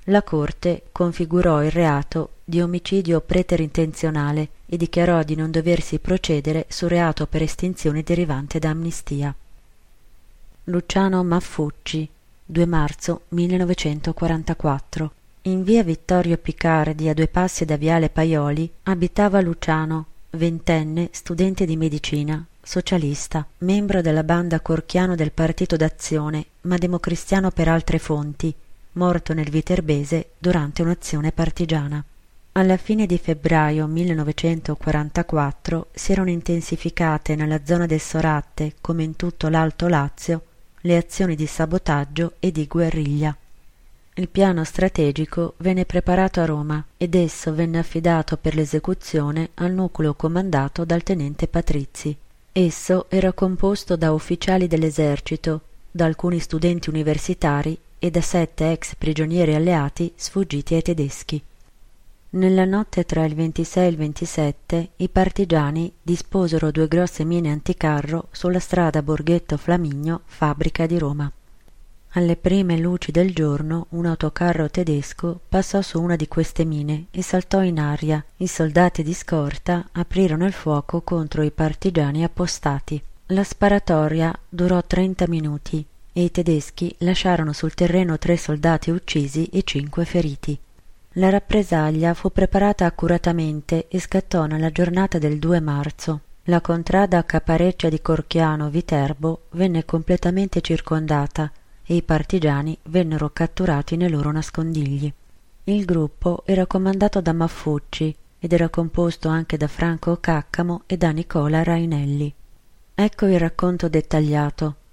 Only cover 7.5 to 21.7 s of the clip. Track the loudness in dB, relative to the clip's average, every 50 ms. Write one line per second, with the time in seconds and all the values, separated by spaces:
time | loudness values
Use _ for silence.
7.5 | -2 -2 -4 -4 -4 -2 -2 0 0 0 0 0 0 0 0 0 -2 -4 -4 -4
8.5 | -4 -2 -2 0 -2 -2 -2 -4 -6 -6 -6 -6 -4 -2 -2 -4 -4 -8 -12 -20
9.5 | -20 -20 -20 -20 _ -20 -20 _ -20 -20 -20 -20 -20 -20 -20 -20 -20 -20 -20 -20
10.5 | -20 -14 -8 -4 -2 -2 -2 0 0 2 2 4 2 2 2 2 0 0 0 -2
11.5 | -4 -4 -4 -4 -4 -8 -10 -6 -6 -6 -6 -6 -10 -18 _ _ -20 -20 -18 -4
12.5 | 0 2 2 2 2 2 2 0 -2 -4 -4 -4 -6 -6 -8 -4 -2 0 0 2
13.5 | 2 2 2 0 0 0 -2 -2 -4 -2 -4 -4 -4 -2 0 0 0 -2 -2 -4
14.5 | -4 -2 0 0 -2 -2 -4 -8 -6 -6 -6 -6 -6 -12 _ _ -20 -8 -4 -2
15.5 | -2 0 2 4 4 4 4 2 0 -4 0 2 2 2 4 2 0 0 -2 -6
16.5 | -6 -2 0 2 2 4 2 0 -2 -2 -2 0 2 2 0 2 2 0 0 0
17.5 | -2 -4 -2 -2 -2 0 2 2 2 4 2 2 2 0 2 2 2 2 0 0
18.5 | 0 -2 -4 -6 -8 -6 -4 -2 0 0 0 0 2 2 2 4 4 4 2 2
19.5 | 0 -2 -2 0 0 0 0 -2 -2 -4 -4 -8 -14 -18 -14 -12 -4 -2 0 0
20.5 | 0 0 0 0 2 2 0 0 -2 -2 -4 -4 -6 -10 -10 -6 -2 0 0 0
21.5 | 2 0 0 0